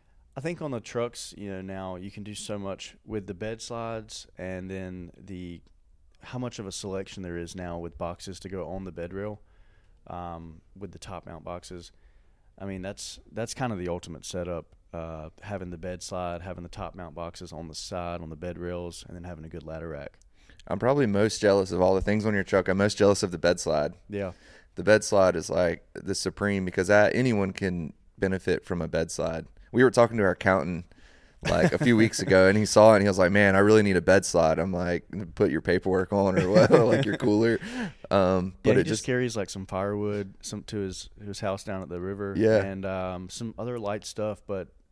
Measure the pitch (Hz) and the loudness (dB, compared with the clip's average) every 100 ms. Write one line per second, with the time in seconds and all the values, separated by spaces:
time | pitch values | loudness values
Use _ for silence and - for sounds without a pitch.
0 | _ _ _ - 151 170 156 120 - 120 | _ _ _ -10 -8 -8 -8 -8 -8 -4
1 | 120 - - - 98 95 95 95 92 92 | -4 -6 -14 -12 -10 -10 -8 -8 -8 -10
2 | 98 107 101 104 - 104 98 92 - - | -12 -14 -14 -12 -10 -8 -8 -8 -12 -18
3 | - 107 95 87 110 113 - 117 113 113 | -10 -10 -8 -10 -8 -10 -10 -8 -8 -8
4 | 110 - - - 92 92 92 95 92 92 | -10 -16 -18 -12 -10 -8 -8 -10 -10 -10
5 | 85 - 92 92 90 85 - _ _ _ | -14 -16 -16 -12 -12 -14 -18 _ _ _
6 | _ _ - 127 123 - 98 - 101 95 | _ _ -14 -10 -8 -10 -10 -10 -8 -8
7 | 98 - 90 85 85 92 90 85 85 - | -8 -10 -10 -8 -8 -10 -10 -8 -10 -8
8 | 85 87 - 92 95 95 78 92 95 82 | -10 -10 -14 -14 -12 -10 -8 -8 -10 -10
9 | 85 95 104 104 _ _ _ _ _ _ | -10 -8 -10 -12 _ _ _ _ _ _
10 | - 87 87 82 82 80 _ 95 98 85 | -16 -12 -10 -12 -16 -20 _ -16 -16 -16
11 | - 90 - 82 80 87 - 90 82 _ | -14 -14 -14 -14 -12 -12 -12 -16 -18 _
12 | _ _ _ _ _ - 98 95 92 104 | _ _ _ _ _ -14 -10 -10 -10 -12
13 | - - - 107 113 - 127 101 87 87 | -14 -16 -14 -10 -8 -6 -6 -6 -6 -6
14 | 87 80 - 92 87 85 76 _ _ 85 | -8 -14 -10 -8 -6 -8 -10 _ _ -14
15 | 82 80 78 - 101 101 90 87 92 90 | -12 -12 -14 -16 -12 -10 -10 -10 -10 -10
16 | - 92 87 85 92 90 85 - 87 92 | -10 -8 -6 -8 -10 -12 -12 -12 -12 -12
17 | 85 78 85 - 87 78 82 76 - 92 | -14 -10 -12 -12 -14 -12 -12 -12 -10 -8
18 | 87 87 80 78 87 85 87 87 87 82 | -6 -8 -10 -10 -10 -8 -8 -8 -8 -12
19 | 82 87 87 82 80 85 76 80 82 73 | -16 -14 -12 -12 -12 -14 -12 -10 -10 -10
20 | - - _ _ _ - - 101 117 143 | -12 -16 _ _ _ -18 -8 -2 2 2
21 | 120 98 110 - 104 98 95 90 90 95 | 2 4 2 4 4 4 4 2 4 4
22 | 90 107 107 101 92 98 92 95 104 - | 2 0 0 -2 2 2 2 2 2 4
23 | 101 98 95 87 85 87 85 78 73 87 | 4 4 0 0 0 0 0 0 0 -6
24 | - 101 98 - - - _ - 90 107 | -10 -8 -8 -10 -20 -20 _ -2 6 6
25 | - 104 92 87 80 90 87 85 - - | 6 4 6 4 0 0 0 0 -8 -12
26 | - 95 92 - 101 98 92 - 90 104 | -6 -4 -4 -2 -2 -2 -2 0 6 6
27 | 104 104 127 107 95 - 98 87 80 - | 6 4 2 2 0 -2 -4 -4 -6 -12
28 | _ - 95 95 - 87 - 90 80 82 | _ -4 -2 -2 0 -2 -2 -4 -2 -2
29 | 82 - 80 82 82 - - 117 127 120 | -4 -4 -4 -6 -10 -18 -4 4 4 6
30 | 117 113 98 90 101 95 73 85 - - | 4 4 2 2 2 2 2 -6 -10 -18
31 | - - _ _ - 85 80 90 123 110 | -20 -20 _ _ -2 2 4 4 4 6
32 | 110 - 95 95 95 104 104 - 110 107 | 4 2 4 8 8 6 4 8 10 10
33 | 101 92 90 104 101 95 104 110 104 90 | 6 4 4 6 6 6 8 8 6 4
34 | 85 95 - 85 80 80 92 90 87 87 | 6 4 4 4 4 4 0 -2 -2 -4
35 | - 92 90 - 98 76 - 92 95 92 | -6 -10 -8 0 0 0 0 0 2 0
36 | 92 101 98 92 92 107 - 123 113 113 | 2 2 2 2 4 6 8 6 6 2
37 | 135 98 123 104 117 113 208 254 202 - | 0 0 2 4 4 2 -4 -8 -8 -10
38 | - 101 92 95 92 - 110 101 85 110 | 0 2 4 2 -2 -2 2 4 2 -2
39 | - 123 123 110 92 101 95 95 101 104 | -2 -2 -2 -4 -8 -8 -8 -4 -4 -4
40 | 104 104 98 - - 104 - 107 95 90 | -4 -4 -6 -10 -12 -12 -8 -6 -6 -8
41 | - - 104 98 104 95 - 95 80 87 | -14 -16 -12 -6 -4 -4 -6 -8 -8 -8
42 | 90 98 101 98 110 110 98 98 95 95 | -8 -6 -6 0 4 4 2 -4 -6 -6
43 | 92 90 90 - 117 107 117 120 101 104 | -6 -8 -10 -10 -10 -10 -10 -6 -6 -6
44 | - - 107 101 - 98 87 _ _ | -8 -6 -6 -6 -8 -8 -8 _ _